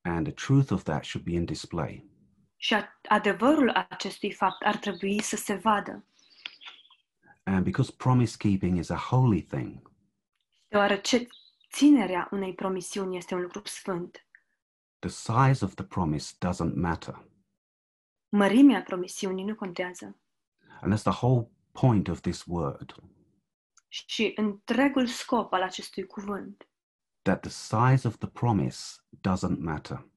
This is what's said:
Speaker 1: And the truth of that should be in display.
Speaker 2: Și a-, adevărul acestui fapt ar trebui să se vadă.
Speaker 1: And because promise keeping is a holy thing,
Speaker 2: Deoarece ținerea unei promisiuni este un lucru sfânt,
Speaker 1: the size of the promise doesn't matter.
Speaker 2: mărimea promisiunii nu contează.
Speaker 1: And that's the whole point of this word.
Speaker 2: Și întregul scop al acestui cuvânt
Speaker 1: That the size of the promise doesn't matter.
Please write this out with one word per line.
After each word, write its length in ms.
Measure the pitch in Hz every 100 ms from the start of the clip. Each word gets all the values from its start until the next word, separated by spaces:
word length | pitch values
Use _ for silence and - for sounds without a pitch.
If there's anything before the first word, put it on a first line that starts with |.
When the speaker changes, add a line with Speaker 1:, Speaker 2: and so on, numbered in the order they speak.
Speaker 1:
And 240 | 90 82 73
the 60 | - -
truth 240 | 135 135
of 100 | 95
that 220 | - 76
should 220 | - 101 -
be 60 |
in 100 | 85
display. 680 | 82 80 - 87 69 - - _ _ _ _ _
Speaker 2:
Și 180 | -
a-, 240 | 220 196 _ -
adevărul 640 | 214 214 180 240 311 262
acestui 600 | - - - 196 - 208
fapt 300 | 170 190 -
ar 140 | 214 208
trebui 460 | 208 175 196 208
să 140 | - 214
se 180 | -
vadă. 520 | 196 220 208 202 - _ _ _ _ - - - - _ _ _ _ _ _
Speaker 1:
And 220 | - 95
because 280 | 92 92 127 -
promise 400 | 131 127 117 -
keeping 400 | 107 95 90 90
is 100 | 78
a 60 | 82
holy 460 | - 127 127 90
thing, 480 | - 69 60 - _ _ _ _ _ _ _ _ _
Speaker 2:
Deoarece 580 | 208 202 202 - 247 247 - _ _ _
ținerea 560 | - 285 285 185 180 -
unei 240 | 202 190
promisiuni 600 | 185 196 190 180 208 190 185
este 180 | 175
un 60 | 180
lucru 200 | 180 202
sfânt, 600 | 208 - - 175 175 - _ _ _ _ _ _ _ _
Speaker 1:
the 100 | 90
size 540 | - - 117 135 135
of 100 | 98
the 100 | -
promise 500 | - - 82 76 - - 90
doesn't 260 | 90 82
matter. 540 | - 85 80 - - - _ _ _ _ _ _ _ _ _ _
Speaker 2:
mărimea 540 | 208 196 214 285 202
promisiunii 600 | - 185 180 - 196 185
nu 100 | 196
contează. 680 | 214 196 175 180 180 208 202 _ _ _ _ _ -
Speaker 1:
And 140 | -
that's 80 | 104
the 80 | - 95 123
whole 220 | 127 110 _ _
point 360 | - 131 107 87
of 120 | 82
this 240 | - 85 -
word. 480 | 87 73 69 - - - _ _ _ _ _ _ _ _
Speaker 2:
Și 440 | - - - 214
întregul 720 | - 214 202 - 233 277 277 240
scop 460 | - - 240 196
al 100 | 185
acestui 440 | 185 - - - 190
cuvânt 640 | - 202 196 196 202 - _ _ _ _ _
Speaker 1:
That 180 | - 95
the 100 | 92
size 560 | - - 110 127 131 123
of 80 | -
the 120 | 104
promise 520 | - 120 104 65 - - - _ - 98
doesn't 300 | 92 90 71
matter. 500 | 80 78 - 65 -